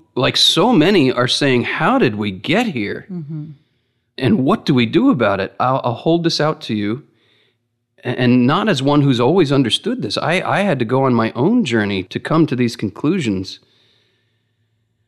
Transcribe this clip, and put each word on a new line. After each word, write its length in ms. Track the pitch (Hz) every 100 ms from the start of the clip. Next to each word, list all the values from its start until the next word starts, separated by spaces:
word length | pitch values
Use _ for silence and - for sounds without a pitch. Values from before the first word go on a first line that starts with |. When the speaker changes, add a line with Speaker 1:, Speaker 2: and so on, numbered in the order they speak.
| _
Speaker 1:
like 220 | - 131 -
so 360 | - - 220
many, 380 | 208 180 208 131
are 160 | - 127
saying, 380 | - 143 123
"How 340 | 113 - 165 262
did 160 | 151
we 160 | 104 104
get 360 | 92 117 185 240
here? 380 | 127 101 - -
Speaker 2:
Mm-hmm. 400 | 180 147 160 156 147 _ _ _ _ _ -
Speaker 1:
And 280 | 117 110
what 200 | 131 220
do 100 | -
we 120 | 131 117
do 240 | 170 269
about 300 | 170 107 98
it?" 140 | 98 -
I'll, 220 | 123 131
I'll 120 | 123
hold 280 | 113 160 170
this 180 | 165 -
out 200 | 151 156
to 120 | -
you. 300 | 107 101 127 - _ _ _ _ _ _ _ _ _
A-, 160 | 120 -
and 260 | 123 123 123
not 220 | 165 220
as 120 | 147
one 200 | 135 147
who's 160 | 139 120
always 300 | 123 185 139
understood 520 | 139 120 - 202 254
this. 140 | 170 -
I, 220 | 147 180
I 180 | 117 147
had 180 | 202 139
to 60 |
go 180 | 113 131
on 100 | 135
my 180 | 120 113
own 320 | 113 156 247
journey 400 | 160 117 104 98
to 160 | - 117
come 260 | - 160 156
to 80 | 127
these 200 | 120 -
conclusions. 800 | 113 - 143 190 120 95 95 - _ _ _ _ _ _ _ _ _ _ _ _ _ _